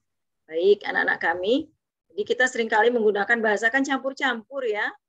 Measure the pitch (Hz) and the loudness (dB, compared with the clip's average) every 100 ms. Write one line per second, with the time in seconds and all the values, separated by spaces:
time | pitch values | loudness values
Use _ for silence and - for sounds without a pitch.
0 | _ _ _ _ - 160 190 202 - - | _ _ _ _ -8 0 4 4 0 -2
1 | 123 - 175 175 190 277 320 _ _ _ | 0 0 -2 -2 0 -2 -2 _ _ _
2 | _ - 208 240 254 240 220 220 233 240 | _ -6 -2 0 0 0 0 2 4 4
3 | 214 202 196 233 220 202 226 269 277 269 | 2 2 0 0 0 0 2 0 0 -2
4 | 262 277 269 233 208 269 247 208 247 - | -4 -4 -2 -4 -6 -6 -4 -4 -6 -8